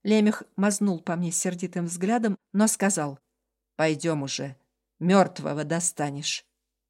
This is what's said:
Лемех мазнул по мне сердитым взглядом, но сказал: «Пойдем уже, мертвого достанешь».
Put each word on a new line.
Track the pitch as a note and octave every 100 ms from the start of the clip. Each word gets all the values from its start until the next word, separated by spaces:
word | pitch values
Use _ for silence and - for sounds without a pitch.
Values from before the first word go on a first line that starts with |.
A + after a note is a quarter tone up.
Лемех | G3+ G#3+ G#3+ - - -
мазнул | G#3 G3+ G3+ E3
по | - E3+
мне | E3+
сердитым | - F#3 F3 F3 F3+ E3+
взглядом, | F3 F#3+ A#3+ A3+ F#3+ _
но | G3 G#3+
сказал: | - G3 E3+ D3 C3+ _ _ _ _ _ -
«Пойдем | D#3+ D3 E3 D#3
уже, | C#3 - C#3 - _ _ _ -
мертвого | E3+ G3 F#3 F#3 D3 C#3+
достанешь». | D3+ E3 E3+ - D3 C#3+ D3 - - _ _ _